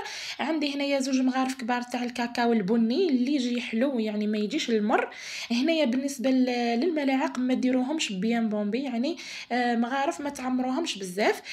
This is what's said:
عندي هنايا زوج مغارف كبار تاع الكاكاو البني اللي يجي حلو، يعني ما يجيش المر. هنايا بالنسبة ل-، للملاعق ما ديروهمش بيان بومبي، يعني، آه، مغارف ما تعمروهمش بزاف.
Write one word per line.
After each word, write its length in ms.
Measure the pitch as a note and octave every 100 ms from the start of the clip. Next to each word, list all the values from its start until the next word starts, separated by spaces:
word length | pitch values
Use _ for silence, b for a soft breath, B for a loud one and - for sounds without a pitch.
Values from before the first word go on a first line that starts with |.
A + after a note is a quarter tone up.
| A4 B B B
عندي 360 | B3 D#4+ D4 C#4+
هنايا 240 | C#4 C#4
زوج 220 | C4 C4
مغارف 340 | B3+ C4 C4 -
كبار 260 | A3+ B3
تاع 220 | A#3+ A#3+
الكاكاو 500 | A#3+ B3 A#3 B3 A#3
البني 560 | A3+ F#3 A#3 A3+ C#4 F#4
اللي 260 | B3+ B3 D4
يجي 260 | A#3+ A#3+
حلو، 380 | - A3+ C4+ B3
يعني 280 | G#3+ G#3 G#3
ما 100 | G#3+
يجيش 320 | G#3 D4+ -
المر. 400 | A3+ G#3 F4 B4 B B B B
هنايا 340 | A#3+ D4+ E4 C#4
بالنسبة 440 | B3+ C#4 C4 C4
ل-، 500 | C4 B3 A#3+ A#3+ A#3
للملاعق 600 | E4+ D4+ C4+ C4 D#4 B3
ما 140 | B3+
ديروهمش 580 | B3 B3+ B3+ C4 D#4+ -
بيان 380 | F#3+ A3 A#3 A3+
بومبي، 340 | G#3 G#3 A#3
يعني، 340 | C#4 A#3 C#4 - B B B
آه، 240 | A#3+ A#3+ A#3
مغارف 460 | A#3 C#4 C#4+ E4+
ما 80 | C#4+
تعمروهمش 680 | C#4 B3+ B3+ B3+ C4+ E4+ G3
بزاف. 440 | F#3+ F3+ C4 G#4+ -